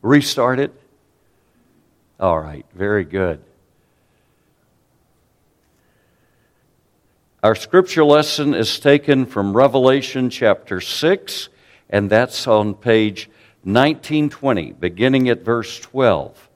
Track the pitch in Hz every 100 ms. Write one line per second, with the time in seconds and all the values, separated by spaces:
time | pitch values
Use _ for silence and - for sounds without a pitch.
0 | 110 147 147 - 123 127 143 - _ _
1 | _ _ _ _ _ _ _ _ _ _
2 | _ _ 95 82 78 73 - 90 101 104
3 | 80 92 90 76 _ _ _ _ _ _
4 | _ _ _ _ _ _ _ _ _ _
5 | _ _ _ _ _ _ _ _ _ _
6 | _ _ _ _ _ _ _ _ _ _
7 | _ _ _ _ 104 110 - 180 185 165
8 | 151 147 151 - 147 113 110 - 143 143
9 | 147 135 123 - 101 101 139 135 127 139
10 | - 135 127 - 113 98 - 92 - -
11 | 156 196 - - - _ _ _ _ 101
12 | 101 107 123 - - 107 104 98 120 110
13 | 107 95 - _ _ _ 95 110 139 156
14 | - 151 151 - 135 107 76 - 90 85
15 | 127 135 127 120 - 117 110 - - 131
16 | 127 85 67 _ _